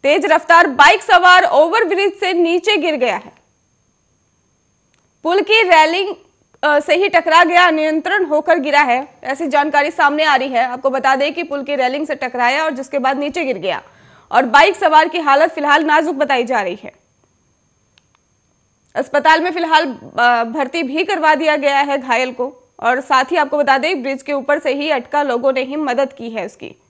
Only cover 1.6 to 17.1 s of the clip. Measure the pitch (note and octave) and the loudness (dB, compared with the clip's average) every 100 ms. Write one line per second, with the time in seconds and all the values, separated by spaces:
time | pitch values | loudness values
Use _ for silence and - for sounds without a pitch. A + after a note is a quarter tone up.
1.6 | D#4+ G#4+ F4+ F4+ G4 G4 F#4 F4 E4+ F4 | 2 2 0 0 -2 -2 -4 0 0 0
2.6 | F#4+ G#4 E4 D4+ A#3+ F#3+ - _ _ _ | 0 0 0 -2 -2 -4 -8 _ _ _
3.6 | _ _ _ _ _ _ _ _ _ _ | _ _ _ _ _ _ _ _ _ _
4.6 | _ _ _ _ _ _ D#4+ F#4 F#4 A4 | _ _ _ _ _ _ -2 -2 2 0
5.6 | F4+ E4 D#4 F4 G4 - _ _ _ _ | 4 4 4 0 -4 -8 _ _ _ _
6.6 | D4+ D4 D4 F4+ G4+ F4 E4 D#4+ E4+ F4 | 0 0 2 0 2 0 0 -2 0 2
7.6 | F4+ D#4 D#4 D#4 E4 G4+ E4+ D4+ D#4 E4+ | 2 2 -2 -4 -2 -4 0 -2 0 -2
8.6 | C#4 C#4+ C#4+ B3 C#4+ _ - C#4 D#4+ C#4+ | 0 0 2 -2 -4 _ -10 -8 -2 -2
9.6 | C#4+ C#4+ C#4+ F4 D4 D4 D#4 C4 C4 A#3+ | 0 0 -2 0 0 2 0 0 0 -2
10.6 | B3 B3+ C4 C4 C4+ C4+ C#4+ D#4+ E4+ C#4+ | -2 -4 -4 -2 0 0 -2 -4 -8 -8
11.6 | C4+ C#4+ B3 C#4 D4+ C#4+ B3+ B3 A#3+ C#4 | -6 -4 -2 -4 -6 -6 -8 -2 -2 0
12.6 | D#4+ C4 C4 C#4+ C4 C4+ C#4+ F4 C4+ G3 | -4 -6 -6 -4 -2 -4 -6 -6 -6 -4
13.6 | F3+ C#3+ - _ _ _ _ A#3 B3 C#4 | -4 -6 -10 _ _ _ _ -2 2 4
14.6 | F4 F#4+ F4+ D#4 D#4 E4+ D4 C#4 E4 E4+ | 4 2 2 4 2 -2 0 2 2 0
15.6 | D4 D4 D#4 D4+ D#4 C4+ D4 C4+ A#3 B3 | 0 2 2 0 0 -4 -2 -2 -2 -4
16.6 | F#3+ G3+ - _ _ | -4 -8 -14 _ _